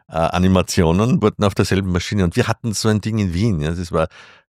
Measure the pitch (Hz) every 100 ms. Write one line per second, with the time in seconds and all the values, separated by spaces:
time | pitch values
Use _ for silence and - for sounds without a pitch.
0 | _ 80 82 87 92 92 87 - 82 87
1 | 113 165 107 - 101 - 101 95 98 87
2 | - 104 90 120 117 113 117 101 113 107
3 | 113 110 98 85 113 87 73 85 85 85
4 | 80 - - -